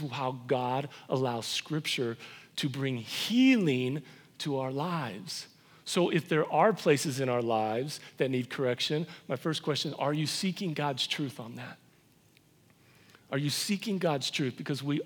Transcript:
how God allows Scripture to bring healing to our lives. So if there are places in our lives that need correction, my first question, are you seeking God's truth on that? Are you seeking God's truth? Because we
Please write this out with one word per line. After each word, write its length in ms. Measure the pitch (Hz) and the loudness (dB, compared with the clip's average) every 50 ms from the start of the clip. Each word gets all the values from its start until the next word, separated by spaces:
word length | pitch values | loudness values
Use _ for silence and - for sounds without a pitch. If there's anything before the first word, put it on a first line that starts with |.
| 151 139 | -4 -6
how 220 | 120 135 135 127 135 127 120 123 | -4 -4 -2 -2 -4 -4 -2 0
God 420 | 135 127 123 123 127 135 143 139 - - - - | 2 2 2 2 0 0 -2 -4 -8 -16 -6 -2
allows 400 | - 131 131 123 120 117 113 - | 0 0 2 0 0 -2 -4 -4
Scripture 680 | - - - - 156 156 151 - - - 127 117 117 - - - - - - - - - | -4 -4 -4 -2 -4 -4 -2 -2 -2 -2 -2 -2 -4 -6 -10 -16 -18 -20 -20 -12 -6 -4
to 100 | - 139 | -2 -2
bring 300 | 123 139 135 135 131 117 | -2 -2 -2 -2 -2 -2
healing 1040 | 113 - - - - - 214 247 262 269 262 226 185 156 131 127 127 127 139 151 - - - - - - _ - | -4 -6 -6 -4 -2 2 6 8 8 8 8 8 6 4 4 4 2 0 -2 -4 -6 -10 -16 -20 -20 -20 _ -8
to 200 | - 151 139 135 | -4 -2 -2 -2
our 120 | 131 131 | -2 -2
lives. 760 | 131 139 151 185 175 160 139 113 95 104 - - - - - - - _ _ - - - - | -2 -2 -2 -2 -2 -2 -4 -4 -6 -8 -10 -10 -10 -10 -12 -14 -18 _ _ -20 -20 -16 -8
So 240 | - - 190 175 - | -2 2 2 4 4
if 180 | - 170 - - | 4 2 2 2
there 240 | 165 151 - - | 2 2 2 4
are 220 | - 151 180 220 202 | 4 6 6 6 6
places 480 | - - 175 147 127 - 160 127 131 | 4 6 6 6 6 4 0 -2 0
in 80 | 135 127 | 0 2
our 120 | 123 123 | 2 2
lives 600 | 117 117 113 110 110 107 110 117 135 151 - - - - - - | 2 2 2 2 2 2 0 -2 -2 -4 -6 -10 -12 -10 -4 -2
that 120 | 151 131 | 0 0
need 200 | 131 127 123 123 | 2 0 -2 -2
correction, 580 | - - 135 123 123 - - - 151 151 170 - - - - - | -2 -2 0 0 0 0 -2 -2 -2 -2 -2 -4 -8 -12 -8 -6
my 100 | 139 123 | -6 -4
first 260 | - 165 156 - - | -2 -2 -2 -2 -2
question, 300 | 160 143 131 - 156 139 - | -2 -2 -2 -2 -4 -4 -2
are 160 | 135 143 151 | 0 0 0
you 140 | 151 156 143 | 0 0 -2
seeking 460 | - - - 190 180 - 202 175 147 | -2 -2 -2 -2 -2 -2 -4 -4 -2
God's 340 | 147 147 143 139 127 - - | -2 -2 -2 -2 -2 -2 -2
truth 320 | - - 151 131 - - | -2 -2 -4 -4 -6 -8
on 160 | 117 113 120 | -10 -12 -10
that? 220 | 123 123 - - - _ _ _ _ _ _ _ _ _ _ _ _ _ _ _ _ _ _ _ _ _ - - - - - - - - - | -12 -12 -12 -14 -16 _ _ _ _ _ _ _ _ _ _ _ _ _ _ _ _ _ _ _ _ _ -20 -20 -20 -20 -20 -20 -20 -10 -6
Are 60 | 143 139 | -2 -2
you 120 | 147 143 | 0 0
seeking 480 | - - - - 208 190 - 233 196 180 | -2 -2 -2 -2 -2 -2 -2 -2 -2 0
God's 320 | 180 170 147 139 131 - | 2 2 0 0 -2 -2
truth? 280 | - - 147 127 117 - | -2 -2 -2 -2 -2 -4
Because 260 | - - 143 123 135 | -6 -6 -4 -4 -2
we 160 | 143 143 151 - | -2 -2 -2 -2